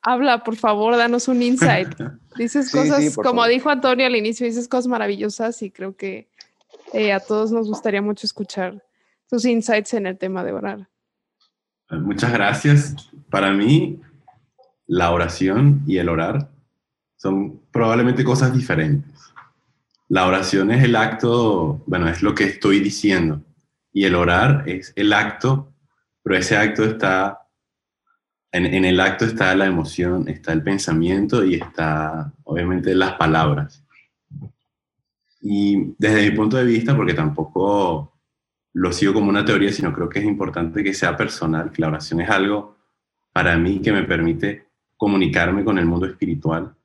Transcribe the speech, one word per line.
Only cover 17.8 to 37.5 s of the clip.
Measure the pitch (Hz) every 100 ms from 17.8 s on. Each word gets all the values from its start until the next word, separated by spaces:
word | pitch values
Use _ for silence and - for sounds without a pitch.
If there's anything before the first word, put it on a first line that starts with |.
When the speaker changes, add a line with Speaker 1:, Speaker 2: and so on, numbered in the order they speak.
| 113 117 123 123
Speaker 3:
cosas | 127 127 131 127
diferentes. | - - 156 143 - - - - - _ _ _ _ _ _
La | 92 92
oración | 95 95 98 95
es | 123
el | 123 113
acto, | 110 - 120 117 117 95 80 71 -
bueno, | 90 82
es | 85
lo | 101
que | -
estoy | 98 - 101 98
diciendo. | 101 - 104 95 80 73 - _ _ _ _
Y | 98
el | 98
orar | 90 87 87 127 143 -
es | 92 - -
el | 104
acto, | 104 107 - 123 139 - _ _ _ _ _
pero | - 95
ese | 92 104
acto | 107 107
está, | 107 110 98 92 98 98 _ _ _ _ _ _ _ _ _ _ _
en, | 90 90
en | 95
el | 92 90
acto | 98 -
está | 113 113 95
la | 95 95
emoción, | 90 73 - 87 90 -
está | - -
el | 80
pensamiento | 76 98 90 82 85 95 107 123
y | 95
está, | 85 78 - 80 78 78 80 76 -
obviamente, | - 82 87 92 92
las | 92 92
palabras. | - 80 80 80 73 71 - _ _ _ _ _ 143 - _ _ _ _ _ _ _ _ _
Y | 104 101 101 101 - -
desde | 104 107 104
mi | 107
punto | 107 131
de |
vista, | 123 113 117 139
porque | 90
tampoco | 80 78 73 78